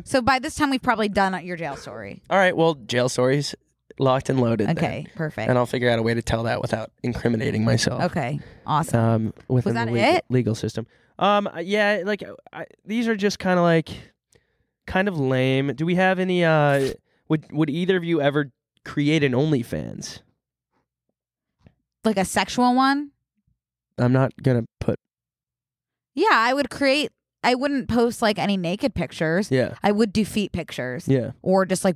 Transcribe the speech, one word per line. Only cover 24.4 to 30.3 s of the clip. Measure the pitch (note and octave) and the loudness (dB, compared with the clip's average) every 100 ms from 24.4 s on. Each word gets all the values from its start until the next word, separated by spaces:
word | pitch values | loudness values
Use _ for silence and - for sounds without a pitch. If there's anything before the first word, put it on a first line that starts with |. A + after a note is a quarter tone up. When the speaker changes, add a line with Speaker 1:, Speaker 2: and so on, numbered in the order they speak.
Speaker 2:
gonna | C3 B2 A#2 - | 0 2 -2 -8
put | - - _ _ _ _ _ _ _ _ _ _ _ C4+ | -6 -6 _ _ _ _ _ _ _ _ _ _ _ -2
Speaker 1:
Yeah, | G#4+ | 2
I | C4+ A#3 | 4 2
would | C4+ C#4 | 0 -2
create, | - C#4 C#4+ C4 _ _ _ | 0 2 2 -2 _ _ _
I | - B3+ | 0 0
wouldn't | C#4+ C#4+ - | 0 -2 0
post, | A#3 A#3+ - | 2 2 2
like, | A3 G#3 | 0 2
any | E3 G3 | 0 0
naked | E3+ G3+ C#4 | -2 -2 -2
pictures. | - D#3 - D#3+ E3+ G#3 | -2 -6 -2 0 0 0
Speaker 2:
Yeah. | C3 A2+ - | 0 0 0
Speaker 1:
I | G3+ | 0
would | G#3 A3+ | 2 2
do | A3 | 0
feet | G#3 | -2